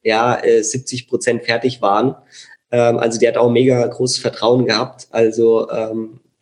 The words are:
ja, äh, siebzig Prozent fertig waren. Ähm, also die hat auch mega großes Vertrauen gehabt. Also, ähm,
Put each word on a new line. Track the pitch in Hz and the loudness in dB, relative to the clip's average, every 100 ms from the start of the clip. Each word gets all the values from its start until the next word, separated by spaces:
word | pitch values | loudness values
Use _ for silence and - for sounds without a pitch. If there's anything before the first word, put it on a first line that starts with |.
ja, | - 110 120 120 | -2 0 0 0
äh, | - 117 | 2 2
siebzig | 107 131 - 123 - | 0 -6 -8 -12 -6
Prozent | 117 - 117 | -4 -2 -2
fertig | - 117 127 127 | -2 -2 -2 -2
waren. | 101 101 127 131 _ - - - _ | -2 0 0 -4 _ -20 -20 -20 _
Ähm, | 120 120 117 | 0 2 2
also | 117 113 | 0 0
die | 117 | 0
hat | 117 | 2
auch | 120 | 2
mega | 120 131 123 117 | 4 2 2 0
großes | - 127 - | -2 -4 -2
Vertrauen | 120 - 110 127 | -6 -2 0 2
gehabt. | 117 110 127 - - | 2 0 -4 -10 -8
Also, | 113 113 113 113 113 113 | 0 0 2 2 2 0
ähm, | 113 110 110 110 120 _ _ | -4 -6 -6 -10 -14 _ _